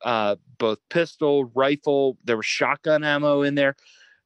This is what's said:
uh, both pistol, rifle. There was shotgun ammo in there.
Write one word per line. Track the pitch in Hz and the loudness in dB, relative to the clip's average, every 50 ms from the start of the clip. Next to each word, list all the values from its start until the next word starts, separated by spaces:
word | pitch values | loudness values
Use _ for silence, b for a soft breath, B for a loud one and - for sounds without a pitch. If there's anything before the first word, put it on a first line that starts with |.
| - | -4
uh, | 120 117 110 107 104 101 90 _ - 120 - | -2 -2 0 0 -2 -2 -4 _ -16 -8 -4
both | 117 110 107 - _ - | -2 -2 -2 -4 _ -4
pistol, | - 170 165 - - - 156 147 143 143 131 117 113 | -2 -2 -2 -2 -4 -4 0 0 2 0 0 -2 -2
rifle. | 127 135 143 147 143 - 151 143 139 139 131 117 - - | 0 0 0 0 -2 -2 -2 0 0 0 0 -2 -4 -4
There | 120 117 | -4 -2
was | 110 107 | -2 -2
shotgun | - - - 143 123 143 - - 156 156 151 151 | -4 -4 -2 -2 -2 -2 -2 0 0 0 0 2
ammo | 151 147 143 147 147 143 143 143 | 0 0 0 0 2 2 2 0
in | 143 143 | 0 0
there. | 143 139 139 135 b b b b b b b b b b | 0 0 0 -2 b b b b b b b b b b